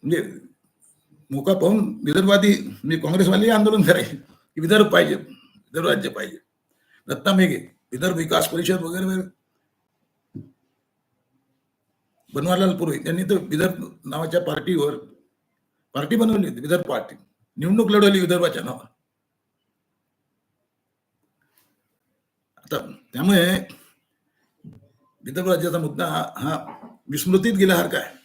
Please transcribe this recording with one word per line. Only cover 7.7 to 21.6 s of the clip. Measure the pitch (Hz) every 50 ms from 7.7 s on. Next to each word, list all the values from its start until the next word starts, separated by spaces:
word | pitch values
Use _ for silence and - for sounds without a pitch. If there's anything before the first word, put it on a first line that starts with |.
| _ _ _ _
विदर्भ | - 127 151 185 180
विकास | 165 165 156 165 165 - -
परिषद | - 165 175 - 190 185
वगैरे | 165 165 170 185 190
वगैरे | 185 190 185 185 185 _ _ _ _ _ _ _ _ _ _ _ _ _ _ _ _ _ _ _ _ _ - - - _ _ _ _ _ _ _ _ _ _ _ _ _ _ _ _ _ _ _ _ _ _ _ _ _ _ _ _ _ _ _ _ _ _ _ _ -
बनवारीलाल | 135 143 170 180 185 196 185 175 -
पुरोहित | 170 156 139 - - 156
यांनी | 165 175 185
तर | 185 208 185 151 -
विदर्भ | 151 151 170 185 180 - - - - _ _
नावाच्या | 143 139 151 165 160 - 175
पार्टीवर | 175 156 151 151 - 185 180 160 143 147 147 147 - - - _ _ _ _ _ _ _ _ _ _ _ _ _ _ _ _
पार्टी | 135 143 143 -
बनवली | 226 226 220 214 202 190 151
होती, | 123 117
विदर्भ | 131 151 170 180 - -
पार्टी, | 139 113 - - - - _ _ _ _ _ _ _ -
निवडणूक | 139 170 196 220 226 190
लढवली | 208 208 202 202 196 190
विदर्भाच्या | 180 165 180 175 170 160 - - -
नावावर. | - 127 - - - _ _ _ _ _ _ _ _ _ _ _ _ _ _ _ _ _ _ _ _ _ _ _ _ _ _ _ _ _ _ _ _ _ _ _ _ _ _ _ _ _ _ _ _ _ _ _ _ _ _ _ _ _ _